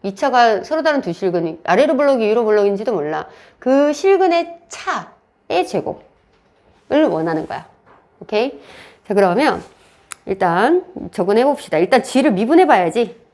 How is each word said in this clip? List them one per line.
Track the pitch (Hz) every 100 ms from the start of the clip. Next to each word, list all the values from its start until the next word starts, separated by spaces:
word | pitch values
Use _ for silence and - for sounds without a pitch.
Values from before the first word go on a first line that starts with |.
이 | 196 196
차가 | 277 247 233 208 -
서로 | 311
다른 | 311 285
두 | 185
실근이, | 170 190 175 165 165
아래로 | - 208 294 277
블록이, | 285 269 214
위로 | 226
블록인지도 | 220 214 202 196 220
몰라. | 175 147 156 - - - _
그 | 254 269 285
실근의 | 294 381 392 370 339 339 - _
차의 | - - 262 165 _ _ _ _ 349 349
제곱을 | 185 131 - - _ _ _ _ _ _ _ _ 285 302
원하는 | 160 165 160 -
거야. | 131 - _ _ _ _ _
오케이? | - 214 262 - - - - _ _
자, |
그러면 | 202 190 185 294 - - _ _ _ _ - -
일단 | 196 185 170 240 359 359 - -
적응해 | - 180 208
봅시다. | 269 285 - 156
일단 | 185 247
G를 | - 254 277
미분해 | 190 233 320 359
봐야지. | 226 175 208 220 - _